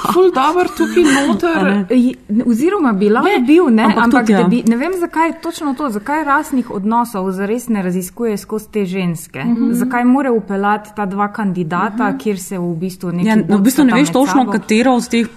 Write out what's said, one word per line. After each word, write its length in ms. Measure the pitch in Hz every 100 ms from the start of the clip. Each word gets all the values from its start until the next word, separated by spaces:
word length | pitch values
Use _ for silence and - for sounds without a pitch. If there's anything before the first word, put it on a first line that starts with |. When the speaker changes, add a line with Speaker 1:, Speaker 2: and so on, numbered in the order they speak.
| -
Speaker 1:
ful 220 | 349 370
dobro 340 | 339 285 349 359
tukaj 340 | - 330 277 311
Speaker 2:
<laughs> 60 | 277
Speaker 1:
noter. 380 | 277 202 339 320
Speaker 2:
A 40 |
ne? 220 | 190 202 185
Speaker 3:
Ej, 280 | 254 247 - - 208
oziroma 500 | 247 226 330 403 269
bi 160 | 196 208
lahko 200 | 233 349
Speaker 1:
Ne. 80 | 370
Speaker 3:
bil, 300 | 240 320 320
ne, 120 | 220
Speaker 2:
Ampak 200 | 220 220
Speaker 3:
ampak 160 | 233 254
Speaker 2:
tudi, 100 | 226
Speaker 3:
da 60 | 196
Speaker 2:
ja. 100 | 185
Speaker 3:
bi, 140 | 240
ne 120 | 226 233
vem, 160 | 320 381
zakaj 360 | 339 311 330 320
točno 340 | 330 330 302
to, 160 | 262 294
zakaj 360 | 208 208 302
rasnih 460 | 294 285 294 262 -
odnosov 600 | 202 202 226 233 196 190
zares 380 | 185 202 240 240
ne 120 | 208
raziskuje 560 | 180 180 180 - 233 202
skozi 320 | - 214 214
te 160 | 214
ženske. 560 | 190 190 180 156 - -
Speaker 1:
Mhm. 320 | 233 233 233
Speaker 3:
Zakaj 320 | 240 247 247
mora 260 | 247 262 277
vpeljati 600 | 233 202 196 202 208 208
ta 140 | - 185
dva 220 | 196 208
kandidata, 800 | 208 202 175 160 175 208 214 208
Speaker 1:
Mhm. 100 | 269
Speaker 3:
kjer 200 | 220 190
se 200 | - 190
v 160 | 175
bistvu 380 | 160 185 180 180
nekaj 280 | 175 214 220
Speaker 2:
Ja, 160 | 165 202
v 40 |
bistvu 240 | 208 277
ne 100 | 262
veš 160 | 233 294
točno, 320 | 254 285 269
Speaker 3:
sabo. 100 | 226
Speaker 2:
katera 400 | 208 - 214 254
od 160 | 247 233
teh 180 | 233 233